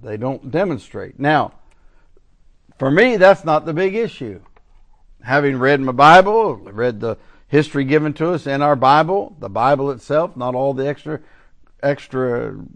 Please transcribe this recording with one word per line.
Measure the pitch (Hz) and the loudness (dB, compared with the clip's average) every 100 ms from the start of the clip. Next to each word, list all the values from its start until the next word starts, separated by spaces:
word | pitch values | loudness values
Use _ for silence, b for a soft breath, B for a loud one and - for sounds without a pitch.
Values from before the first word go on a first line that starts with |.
They | 113 107 | -14 -8
don't | 123 135 131 | -8 -8 -6
demonstrate. | 147 196 135 - 104 95 - | -4 -4 -6 -10 -16 -16 -6
Now, | 143 151 113 - _ _ _ _ _ _ _ _ _ _ _ - | -2 0 -2 -10 _ _ _ _ _ _ _ _ _ _ _ -8
for | 135 | -2
me, | 156 247 220 | 2 2 4
that's | 185 190 160 | 4 4 2
not | 156 151 | -2 -2
the | |
big | 156 190 208 | -4 -2 -2
issue. | 226 - 120 90 - _ _ _ _ _ _ - | -6 -8 -14 -14 -20 _ _ _ _ _ _ -18
Having | 113 139 143 131 | -2 0 0 0
read | 131 143 | 2 2
my | 131 | 0
Bible, | 123 147 175 190 226 214 113 | 4 8 8 6 2 -2 -4
read | - 101 123 107 | -10 -6 -4 -4
the | 113 107 b b b | -8 -10 b b b
history | 139 151 143 135 | 0 0 -2 0
given | 151 151 147 | 0 0 -2
to | 160 | -4
us | 175 143 | -4 -4
in | 139 | -2
our | 147 139 | 0 2
Bible, | 131 147 160 196 - - | 4 4 2 -2 -6 -12
the | 98 | -10
Bible | 104 123 143 139 | -2 0 0 -2
itself, | 127 - 147 175 - | -8 -4 -2 -2 -6
not | 123 | -6
all | 127 135 | -4 -4
the | 131 135 | -4 -6
extra, | 143 151 151 b b b b b _ | -8 -10 -12 b b b b b _
extra, | 143 143 - 131 127 120 117 101 - | -4 -4 -6 -6 -4 -4 -6 -12 -18